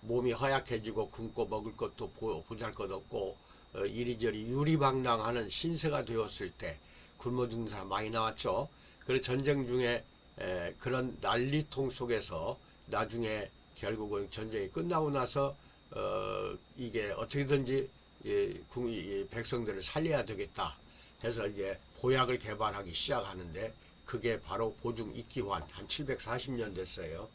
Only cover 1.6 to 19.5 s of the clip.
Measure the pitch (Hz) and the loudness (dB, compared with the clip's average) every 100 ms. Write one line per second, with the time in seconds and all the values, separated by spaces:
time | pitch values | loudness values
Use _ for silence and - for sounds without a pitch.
1.6 | 107 104 - - 104 - 110 82 - 110 | -4 -4 -6 -4 -10 -4 -4 -4 -6 -8
2.6 | 113 104 101 95 - 117 95 - - - | -6 -4 -6 -6 -6 -4 -4 -4 -16 -20
3.6 | - 107 101 107 120 117 117 107 110 131 | -12 -2 -2 0 -2 2 0 0 -2 2
4.6 | 147 160 139 131 127 113 110 120 104 - | 4 6 6 4 4 2 2 0 -2 -2
5.6 | 165 165 160 143 120 113 107 - 92 - | -2 0 2 0 0 0 0 -2 -6 -6
6.6 | 92 78 - - - - 123 127 123 113 | -8 -8 -14 -20 -20 -6 -2 2 2 0
7.6 | 110 104 95 98 107 113 110 107 113 98 | -4 -4 -2 0 2 2 2 2 2 2
8.6 | 147 - - - - 131 127 127 139 143 | 0 -8 -20 -16 2 2 4 2 4 4
9.6 | 123 123 120 120 - - - - 92 92 | 4 4 4 2 -2 -20 -20 -6 -2 0
10.6 | 87 - 131 127 127 120 101 113 131 147 | -2 -4 0 2 0 -2 2 4 4 2
11.6 | 147 131 135 - 120 113 - 85 87 - | 0 0 -2 0 0 0 0 -2 -2 -4
12.6 | - - - 104 110 117 113 107 98 - | -12 -20 -2 0 0 0 0 0 -4 -10
13.6 | - - 101 110 104 101 98 - 110 107 | -20 -4 -2 0 0 -2 -2 -4 -2 -2
14.6 | 95 160 170 170 156 139 123 143 139 143 | -2 0 2 2 4 2 2 2 0 -2
15.6 | - - - - 101 98 101 101 101 98 | -14 -20 -10 -4 0 0 0 0 -2 -4
16.6 | - - 123 113 104 98 113 143 135 139 | -12 -8 -2 -2 -2 -2 -2 0 4 4
17.6 | 127 135 131 - - - 107 101 101 - | 4 2 0 -6 -20 -12 0 2 2 -2
18.6 | - 123 120 110 90 98 98 113 113 | -8 -4 -2 -2 -2 -4 -2 -4 -2